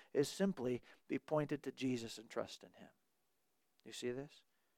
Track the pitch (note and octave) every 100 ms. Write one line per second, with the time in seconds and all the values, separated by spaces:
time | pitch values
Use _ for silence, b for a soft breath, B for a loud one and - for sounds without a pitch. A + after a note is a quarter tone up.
0 | b C3 C#3+ - G3 F3+ B2 B2 b b
1 | _ C#3 - D3+ D3 C#3+ C#3 - C3+ B2
2 | A2+ - A2 A#2 G#2+ - - - D#2+ _
3 | _ _ _ _ _ _ _ _ A2+ -
4 | B2 B2 C#3+ - _ _ _